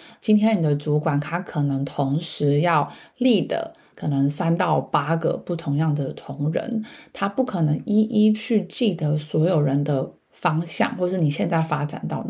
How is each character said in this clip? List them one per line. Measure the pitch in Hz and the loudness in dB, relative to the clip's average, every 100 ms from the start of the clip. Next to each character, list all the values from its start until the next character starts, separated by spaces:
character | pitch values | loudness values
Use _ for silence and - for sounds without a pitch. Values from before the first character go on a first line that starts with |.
| - - | -20 -8
今 | - 214 | 2 4
天 | 214 202 | 4 2
你 | |
的 | 156 | 2
主 | 147 151 147 | 0 0 0
管 | 151 143 | 2 0
他 | 143 - | -2 -6
可 | - 156 | -4 -2
能 | 143 135 | 0 0
同 | 139 - 135 139 | -2 -2 0 0
时 | - - 147 143 | -4 -2 0 2
要 | 170 160 143 - - - | 2 2 0 -6 -14 0
lead | 254 208 - - - - _ | 2 4 2 -4 -6 -12 _
可 | - 151 | -8 -2
能 | 139 139 | 2 0
三 | 147 165 170 | 0 0 2
到 | 175 143 | 2 0
八 | 135 151 143 | 0 -2 0
个 | 165 160 - | 0 0 -2
不 | - | -4
同 | 170 - 143 | -6 -2 0
样 | 160 | 0
的 | 147 135 | 0 -2
同 | 147 - 139 147 | -8 -10 -4 -2
仁， | 165 - 220 220 - - | -2 -2 -6 -6 -14 -18
他 | - 202 | -6 -4
不 | 208 | -2
可 | 262 185 | -2 0
能 | 151 151 | 0 0
一 | - 208 | 0 0
一 | 214 214 214 | 2 4 4
去 | 214 - 220 | 2 0 0
记 | - - 226 | 0 -2 -2
得 | 170 151 151 | 0 0 0
所 | - 165 165 | -2 0 2
有 | 165 | 2
人 | 147 143 | 2 2
的 | 147 139 - - _ | 0 0 -2 -8 _
方 | - 165 156 | -4 -2 0
向， | 170 - 202 180 | -2 -2 -2 0
或 | 180 | -2
是 | 185 | 2
你 | 151 | 0
现 | 143 185 | 0 0
在 | 165 | 0
发 | 160 143 | 0 -2
展 | 147 - 156 | -4 -6 -6
到 | 147 - | -6 -6